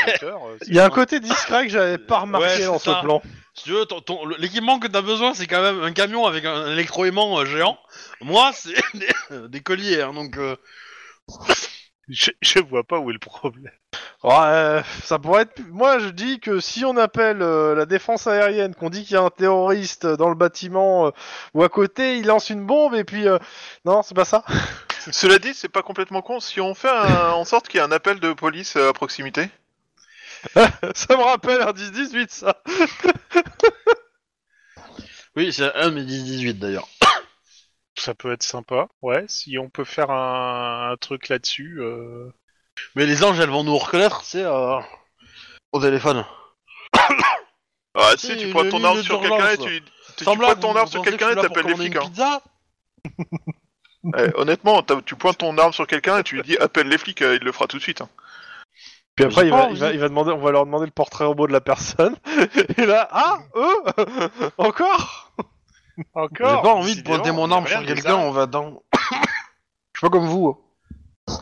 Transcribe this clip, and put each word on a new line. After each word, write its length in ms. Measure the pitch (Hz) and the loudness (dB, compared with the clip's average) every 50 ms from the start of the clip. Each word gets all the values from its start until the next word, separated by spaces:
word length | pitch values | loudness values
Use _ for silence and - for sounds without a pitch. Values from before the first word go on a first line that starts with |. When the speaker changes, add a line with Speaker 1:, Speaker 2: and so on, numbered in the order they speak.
| - | 0
Speaker 1:
en 120 | - 202 | -2 -4
hauteur, 320 | - 147 165 208 185 131 | -6 -6 -10 -14 -14 -16
euh, 100 | 113 113 110 | -16 -18 -16
c'est 60 | - - | -6 0
Speaker 2:
Il 60 | 170 | 4
y 40 | 175 | 4
a 60 | 190 | 4
un 40 | 190 | 4
Speaker 1:
bon. 60 | 190 | 4
Speaker 2:
côté 240 | 254 254 - 311 285 | 2 0 0 -2 -4
discret 460 | 226 220 - - - - 233 240 262 | -4 -4 -4 -4 -2 -2 0 0 0
que 60 | 220 196 | 0 0
j'avais 240 | 220 185 175 180 | 0 0 0 -2
pas 200 | 170 - - 233 196 | -4 -2 -2 -2 0
Speaker 3:
Euh, 20 | |
Speaker 2:
remarqué 240 | 190 202 202 185 165 180 185 190 | 0 -2 -2 0 0 0 0 0
Speaker 3:
ouais, 40 | 190 | 0
Speaker 2:
dans 120 | 185 175 151 | -2 -2 -2
Speaker 3:
c'est 100 | - 185 | 0 -2
Speaker 2:
ce 40 | 185 | -2
Speaker 3:
ça. 60 | 180 | 0
Speaker 2:
plan. 200 | 170 147 151 151 - - - - - _ _ | 0 0 0 0 -2 -6 -20 -20 -20 _ _
Speaker 3:
Si 100 | - - | -16 -8
tu 60 | 147 | -4
veux, 140 | 180 214 214 | -4 -4 -4
ton, 140 | - 202 170 | -4 -8 -10
ton, 240 | - - 180 170 151 | -10 -10 -10 -8 -8
le, 120 | 151 165 | -10 -8
l'équipement 420 | 156 165 185 185 233 226 247 262 247 | -6 -6 -6 -6 -2 0 0 0 0
que 80 | 233 | 0
t'as 140 | 226 190 202 | -2 -2 -2
besoin, 320 | 196 208 220 220 240 254 - | -2 -2 -2 0 0 -2 -2
c'est 140 | 185 180 | -4 -4
quand 140 | 165 180 180 | -2 0 2
même 220 | 190 202 196 185 160 | 2 2 0 -2 -4
un 80 | 170 | -2
camion 340 | 165 190 202 202 220 233 233 | 0 0 -2 0 0 0 0
avec 200 | 196 160 160 151 | 0 0 -2 -4
un, 80 | 160 156 | -4 -4
un 180 | 151 156 147 | -4 -4 -4
électro-aimant, 680 | 156 165 170 160 - 180 185 185 185 202 214 208 190 156 | -2 -2 -4 -2 -2 -2 -2 0 0 0 0 0 0 -2
euh, 40 | 139 | -2
géant. 320 | 139 147 156 165 202 254 - _ _ - - - - - - | -2 -2 0 0 0 -2 -4 _ _ -20 -20 -20 -20 -20 -14
Moi, 300 | 117 139 170 220 254 277 - | -6 0 2 4 4 4 0
c'est 220 | - - 165 180 - - | -4 -10 -6 -2 -2 -2
<laughs> 100 | - - | -2 -6
des, 160 | 202 190 214 - - - - 143 127 113 120 | -6 -4 -4 -4 -4 -8 -12 -16 -18 -16 -16
des 100 | 123 143 | -14 -10
colliers, 400 | 143 - 185 190 202 208 180 156 | -6 -4 -4 -4 -2 -2 -2 -2
hein, 120 | 143 135 143 | -2 -4 -8
donc, 240 | 151 147 139 120 | -10 -12 -10 -8
euh. 180 | 143 139 135 131 - _ - - - - - - - - - - _ _ - - - - - - - - - - - - _ _ _ _ - | -8 -8 -8 -8 -10 _ -20 -20 -20 -20 -20 -20 -20 -20 -20 -20 _ _ -20 -20 -6 -4 -2 -2 -2 -4 -10 -14 -18 -20 _ _ _ _ -10
Speaker 1:
Je, 200 | 131 - - - - _ | -4 -2 -2 -2 -2 _
je 160 | - - - 190 | -2 2 2 2
vois 240 | 180 139 131 123 117 | 0 0 -2 -4 -4
pas 140 | - 170 | -2 -4
où 140 | 165 143 120 | -4 -4 -6
est 20 | 117 | -8
le 60 | 110 | -10
problème. 520 | - - - - - 135 117 131 135 - - _ _ _ - - - - - _ - | -12 -18 -12 -10 -10 -10 -10 -12 -18 -20 -20 _ _ _ -16 -16 -16 -18 -12 _ 2
Speaker 2:
Ouais, 100 | 156 - | 6 6
euh, 480 | 151 160 151 156 160 156 151 151 156 147 - - - - | 6 6 6 4 4 4 2 2 0 -2 -4 -10 -12 -6
ça 160 | - 165 151 | -4 -4 -2
pourrait 240 | 143 156 185 208 233 | 2 2 2 2 2
être. 160 | 220 - - 240 170 | 0 -4 -14 -16 -10
Moi, 300 | 170 196 247 277 269 240 | -2 2 4 4 4 2
je 80 | 214 | 0
dis 320 | 196 175 175 214 254 269 226 | -4 -8 -8 -6 -6 -6 -6
que 200 | - 220 202 185 | -4 -2 -2 -2
si 240 | - - - 226 254 | -2 -4 -6 -4 -2
on 140 | 262 247 | 0 2
appelle, 460 | 240 226 214 - 226 226 220 214 202 180 | 2 2 2 2 0 0 0 0 0 0
euh, 320 | 165 160 156 156 151 151 | 0 2 2 2 2 2
la 100 | 156 151 | 0 0
défense 400 | 156 190 185 - - 226 214 - | 0 -2 -2 0 -2 -4 -2 0
aérienne, 480 | 233 208 208 208 202 208 214 196 190 180 | 0 2 2 2 2 2 0 -2 -2 -4
qu'on 160 | - 170 160 | -6 -8 -6
dit 140 | 175 202 208 | -6 -8 -6
qu'il 100 | - 202 | 0 2
y 40 | |
a 40 | 190 | 2
un 80 | 185 175 | 2 2
terroriste 800 | - - 185 190 190 185 185 190 196 208 196 180 - - - | 0 2 2 2 4 4 2 2 2 0 -2 -6 -8 -4 -2
dans 220 | 165 156 147 160 175 | -2 0 2 2 2
le 40 | 165 | 2
bâtiment, 720 | 165 175 170 - - 180 180 180 190 196 190 185 180 165 | 2 2 2 0 -2 -10 -4 0 2 2 4 4 4 2
euh, 40 | 143 - - - - - - - - - | 0 -2 -4 -12 -18 -18 -18 -14 -4 2
ou 80 | 151 175 | 2 2
à 60 | 185 | 4
côté, 480 | - 208 196 196 - - 262 262 254 | 4 2 0 0 0 -2 -2 0 0
il 80 | 240 214 | 0 2
lance 240 | 214 214 214 - - | 2 2 2 2 -2
une 160 | 214 208 202 | -8 -6 -2
bombe 300 | 196 269 302 302 285 240 | 2 4 4 4 4 2
et 80 | 220 202 | -2 -4
puis, 240 | - 196 214 208 | -4 -4 0 2
euh, 100 | 196 190 170 - - - - - - - - - | 2 2 2 0 -6 -18 -20 -20 -20 -20 -6 0
non, 160 | 170 190 214 | 2 2 2
c'est 140 | 208 - 185 | 2 0 0
pas 100 | 185 180 | 0 2
ça. 180 | - - 220 226 | 2 2 0 0
<laughs> 640 | - - - - - - - - - - - - 156 | 0 -2 -2 -2 -4 -8 -12 -12 -12 -12 -12 -10 -6
Speaker 4:
Cela 260 | - - - 190 196 | -2 2 4 6 6
dit, 160 | 190 190 254 269 | 6 4 0 -10
c'est 160 | - - 170 | -8 -8 -6
pas 140 | - 196 - | -4 -4 -4
complètement 400 | - 190 202 185 - 190 190 185 | -4 -6 -6 -6 -6 -6 -8 -6
con 160 | - 240 240 | -6 -8 -8
si 200 | - - - 196 | -8 -8 -6 -4
on 140 | 190 190 190 | -4 -4 -4
fait 160 | - - 262 | -2 0 0
un, 400 | 262 226 208 190 185 175 175 170 170 | 2 4 4 4 4 4 2 2 0
en 120 | 170 170 | 0 0
sorte 220 | - 233 233 - | 2 0 0 0
qu'il 120 | - - 180 | 0 0 0
y 40 | 147 | 2
ait 20 | |
un 60 | 143 | 2
appel 280 | 156 160 - 196 202 190 | 0 0 0 0 -2 0
de 140 | 165 165 160 | -2 -4 -2
police, 420 | - 160 151 151 170 185 - - | -2 -2 -4 -2 -4 -8 -4 0
euh, 140 | 151 135 135 | 2 2 2
à 40 | 135 | 2
proximité. 540 | - 147 131 - - 135 135 - 147 165 202 - _ _ _ _ _ _ _ _ _ | 0 -4 -8 -8 -10 -12 -8 -6 -6 -6 -6 -8 _ _ _ _ _ _ _ _ _
Speaker 2:
<laughs> 540 | _ _ _ - - - - - - - - | _ _ _ -20 -20 -20 -20 -18 -10 0 4
Ça 600 | 202 226 - - - - - 185 - - - 254 | 6 6 6 4 -2 -8 -8 -8 -4 0 2 2
me 80 | 262 240 | 4 4
rappelle 380 | 247 254 226 - 247 254 254 | 4 2 2 0 0 0 0
un 120 | 226 214 196 | 0 -2 -4
dix 180 | 190 208 202 | -6 -10 -10
dix-huit, 400 | 190 240 285 262 240 240 240 - | -8 -8 -8 -4 -4 -4 -6 -6
ça. 280 | - - - 196 - - - | -8 -4 -2 -2 -2 -2 -4
<laughs> 60 | - 359 381 330 - - - - 359 - - - - - 349 339 - - - - 453 - - - 466 466 - - _ _ _ _ _ _ _ _ _ _ _ _ _ _ - - - - - - - - - - _ - | -4 0 0 0 0 0 0 0 0 0 0 -2 -2 0 0 0 0 2 4 4 4 4 4 2 2 2 2 -2 _ _ _ _ _ _ _ _ _ _ _ _ _ _ -20 -20 -20 -20 -20 -20 -20 -20 -20 -20 _ -4
Speaker 3:
Oui, 180 | 151 175 180 - | -4 -2 -2 -2
c'est 200 | 139 143 139 - | -2 -2 -2 0
un 140 | 135 160 170 | 0 0 0
de 60 | 156 | 0
mes 80 | 143 135 | -2 -6
dix 200 | 131 131 135 127 | -8 -8 -8 -8
dix-huit 320 | 131 131 131 123 120 110 | -8 -6 -4 -4 -4 -4
d'ailleurs. 320 | 98 101 101 98 95 - - - - - - - - - - _ _ _ _ _ _ _ _ _ _ _ _ - | -4 -6 -6 -6 -6 -8 -10 -2 2 2 2 2 2 -4 -14 _ _ _ _ _ _ _ _ _ _ _ _ -14
Speaker 1:
Ça 160 | - - 127 113 | -10 -8 -8 -8
peut 180 | - - 127 | -8 -8 -8
être 120 | 120 - - | -6 -6 -6
sympa, 440 | - - 123 117 - 127 127 165 220 _ _ | -8 -8 -10 -8 -4 -4 -4 -4 -4 _ _
ouais, 240 | - 127 123 147 208 | -6 -4 -2 -4 -4
si 300 | - - - - 147 135 | -6 -10 -10 -10 -8 -8
on 120 | 131 131 131 | -10 -10 -10
peut 140 | - - 135 | -10 -12 -12
faire 260 | - - - 151 139 | -8 -4 -4 -2 -2
un, 840 | 135 131 131 127 127 127 123 123 123 120 123 120 117 117 120 120 | -2 -2 -2 -2 -4 -4 -4 -4 -4 -6 -6 -6 -6 -6 -6 -6
un 60 | 123 | -6
truc 300 | 120 - - 139 131 - | -8 -8 -10 -10 -10 -6
là-dessus, 500 | - 135 127 - - - 139 139 165 170 156 | -4 -4 -4 -4 -6 -8 -8 -10 -12 -12 -10
euh. 500 | 120 113 120 120 117 117 117 120 123 127 - _ _ _ _ _ _ _ _ - - - - | -8 -8 -10 -10 -14 -16 -16 -18 -18 -20 -20 _ _ _ _ _ _ _ _ -18 -18 -6 -2
Speaker 3:
Mais 100 | 131 147 | 0 2
les 180 | 147 147 143 190 | 2 2 4 4
anges, 140 | 202 185 165 | 4 4 4
elles 100 | 165 147 | 2 2
vont 140 | 135 147 151 | 0 0 0
nous 120 | 151 147 | 0 0
reconnaître, 460 | 139 - - - 175 202 208 - - - | 0 0 0 2 4 4 2 2 -2 -10
c'est, 200 | - - 180 190 | -8 -6 -4 -2
euh... 360 | 175 143 131 127 123 135 131 - - - - _ _ _ _ _ _ - - - - - - _ _ - | -2 0 0 0 0 -2 -4 -6 -10 -18 -20 _ _ _ _ _ _ -20 -20 -20 -20 -20 -20 _ _ -2
au 80 | 143 | 0
téléphone. 440 | 135 139 135 131 - 147 139 120 107 - - - - - _ _ _ - - - - - - | 2 2 2 2 2 0 0 0 -4 -8 -14 -20 -20 -20 _ _ _ -20 -20 -20 -6 0 2
<coughs> 60 | - - - - - 1047 1047 880 - - _ _ _ _ _ _ _ _ _ - | 4 4 4 2 2 2 0 0 -2 -6 _ _ _ _ _ _ _ _ _ 0
Speaker 4:
Ah, 160 | - 104 107 117 | 4 4 6 4
tu 140 | - - | 4 0
sais, 60 | 247 226 | -6 -8
Speaker 3:
Si, 40 | |
Speaker 4:
tu 80 | 226 214 | -6 -6
Speaker 3:
une 60 | 190 190 | -2 0
Speaker 4:
pointes 160 | 165 160 190 | 0 0 0
ton 80 | - | 0
Speaker 3:
ligne 80 | - - | 2 2
Speaker 4:
arme 160 | 180 220 214 | 2 2 2
sur 180 | 208 185 214 196 | 0 -2 -2 -2
quelqu'un 300 | 196 190 220 214 196 208 | 0 0 2 2 4 2
et 60 | 214 | 2
Speaker 3:
d'urgence. 80 | - 127 | 0 -2
Speaker 4:
tu, 160 | 147 165 156 | -6 -8 -8
tu, 100 | - _ _ _ - - - | -10 _ _ _ -20 -20 -16
tu 60 | - 160 | -4 0
Speaker 3:
Semblable, 300 | 180 208 214 240 247 240 | 0 2 4 4 4 4
Speaker 4:
pointes 80 | 190 | 2
ton 100 | 190 220 | 2 2
Speaker 3:
vous 60 | 208 | 2
Speaker 4:
arme 100 | 220 226 | 2 2
sur 120 | - - 196 | 0 -2 -4
Speaker 3:
pensez 100 | 180 202 | -2 -2
que 60 | 208 | 0
Speaker 4:
quelqu'un 80 | 214 220 | 0 0
et 80 | 226 233 | 2 2
Speaker 3:
je 60 | 190 | 2
suis 20 | |
là 80 | 190 - | 0 0
Speaker 4:
t'appelles 140 | 170 170 160 | 0 0 0
Speaker 3:
pour 160 | 170 170 175 | 0 0 -2
Speaker 4:
les 100 | 175 175 | -2 -2
Speaker 3:
commander 200 | 170 156 139 160 | -2 -4 -4 -4
Speaker 4:
flics, 60 | 170 | -4
Speaker 3:
une 60 | 202 262 | -2 -2
Speaker 4:
hein. 180 | 277 285 277 - _ _ _ _ _ _ _ _ _ _ _ - - - - 165 | 0 -2 -4 -8 _ _ _ _ _ _ _ _ _ _ _ -18 -14 -12 -12 -10
Speaker 3:
pizza ? 280 | - - - _ 160 - _ _ _ _ _ _ _ _ _ - 170 160 | -10 -10 -10 _ -12 -14 _ _ _ _ _ _ _ _ _ -8 -4 -2
Speaker 4:
<laughs> 160 | - 240 - - | 0 0 0 0
Eh, 60 | - | 0
honnêtement, 420 | 143 151 165 - - 208 214 185 - | 0 0 0 0 2 4 4 4 4
t'as, 180 | - 143 135 | 2 0 -2
tu 140 | - - 139 | -2 -6 -6
pointes 240 | - - 180 170 - | -2 -2 -2 0 0
ton 180 | 175 165 156 | -2 0 2
arme 160 | 156 160 170 160 | 4 4 4 4
sur 120 | - 151 | 0 -4
quelqu'un 320 | - 165 147 - - 139 - | -2 -4 -2 0 0 0 0
et 40 | - | 0
tu 120 | - 135 | -2 -6
lui 80 | 135 120 | -8 -4
dis : « 120 | 139 170 196 | -2 0 0
Appelle 280 | 139 - - 160 147 | 0 2 2 2 4
les 100 | 135 147 | 4 2
flics », 240 | 160 - 202 190 - 180 | 0 0 -4 -4 0 2
euh, 120 | - 127 | 2 2
il 80 | 127 123 | 2 0
le 80 | 127 | -2
fera 160 | - - 170 | -2 -2 -2
tout 80 | - - | -4 -4
de 40 | 139 | -6
suite, 180 | - - 160 - | -6 -6 -6 -8
hein. 80 | 127 - _ - - - - - - - - - - _ _ _ - - - _ _ _ _ | -10 -14 _ -20 -20 -20 -20 -20 -20 -20 -20 -20 -20 _ _ _ -20 -20 -20 _ _ _ _
Speaker 2:
Puis 100 | - - | 2 2
après, 160 | 220 107 - | 4 4 4
Speaker 3:
J'ai 60 | 180 | 4
Speaker 2:
il 40 | 160 | 6
Speaker 3:
pas 60 | 247 | 6
Speaker 2:
va, 60 | 262 269 | 4 4
Speaker 3:
envie. 80 | 240 202 | 4 2
Speaker 2:
il 60 | 135 | 0
va, 120 | 143 156 | -2 -2
il 80 | 156 147 | 0 0
va 80 | 147 | -2
demander, 240 | 147 143 147 156 165 | 0 0 0 0 0
on 60 | 165 | 0
va 140 | 151 139 147 | 0 2 4
leur 140 | 143 143 143 | 4 4 2
demander 200 | 143 147 156 160 | 2 -2 -4 -4
le 60 | 156 | -4
portrait 340 | - - 143 - - - 151 | -4 -4 -4 -4 -4 -2 0
robot 220 | 147 147 147 151 | 0 2 2 2
de 40 | 143 | 2
la 80 | 139 135 | 2 2
personne. 560 | - - 131 - - - - - 160 214 254 - - 285 311 302 - | 2 0 -2 -2 -4 -4 0 2 2 2 0 -4 -8 -4 0 0 0
<laughs> 300 | - - 269 190 - - | 2 2 0 0 0 0
Et 80 | - 240 | 0 2
là, 240 | 208 208 220 214 - | 4 4 4 2 0
ah, 280 | - 208 - - 277 - 147 143 - | 0 0 2 2 0 -2 -6 -6 -4
eux, 280 | 220 262 339 381 427 311 196 - - 214 208 247 262 - - - 240 240 - | 0 2 2 2 0 0 -2 -2 -2 -2 -2 -2 -4 -4 -4 -4 -6 -6 -4
<laughs> 60 | - | -2
encore ? 760 | - 175 214 220 - 349 381 392 - - - - - - _ _ - - - _ _ _ _ _ _ _ _ _ - 156 - - | 0 0 0 0 0 2 2 2 0 -2 -4 -12 -16 -20 _ _ -14 -14 -14 _ _ _ _ _ _ _ _ _ -16 -16 -10 -8
Speaker 1:
Encore ? 420 | 165 156 151 - - 240 262 285 | -6 -6 -6 -4 -2 0 2 2
Speaker 3:
J'ai 40 | 247 | 4
pas 120 | 175 214 226 | 4 4 4
envie 200 | 196 175 202 220 | 4 2 -2 -4
de 60 | 180 | -4
Speaker 1:
Décidément, 160 | 156 151 160 | -4 -2 -2
Speaker 3:
pointer 140 | 165 196 165 | 0 0 0
mon 160 | 165 165 160 | 0 0 0
Speaker 1:
il 20 | 165 | 2
y 40 | 180 | 2
a 20 | |
Speaker 3:
arme 80 | 180 - | 2 2
Speaker 1:
rien 80 | 143 - - | 0 -2 -4
Speaker 3:
sur 20 | |
Speaker 1:
de 60 | 147 | -4
Speaker 3:
quelqu'un, 140 | 143 147 147 143 156 | -4 -4 -2 0 0
Speaker 1:
bizarre. 80 | 190 190 160 | 2 2 0
Speaker 3:
on 60 | 143 | 0
va 140 | 135 135 135 | 0 0 0
dans. 380 | 123 131 147 147 151 147 - _ | 0 -2 -4 -6 -8 -10 -18 _
<coughs> 60 | _ - | _ -4
Je 1080 | - - - - - - - - - - - _ _ _ _ _ _ _ _ - - | -2 -2 -4 -4 -4 -4 -4 -4 -6 -10 -14 _ _ _ _ _ _ _ _ -4 -2
suis 20 | - | 0
pas 20 | 175 | 2
comme 180 | 180 180 170 | 2 2 2
vous, 200 | 160 165 190 180 147 135 - _ _ _ _ _ - - - - _ _ _ _ | 2 0 2 2 0 0 -2 _ _ _ _ _ -20 -20 -20 -20 _ _ _ _
hein. 80 | - - - | -12 -12 -12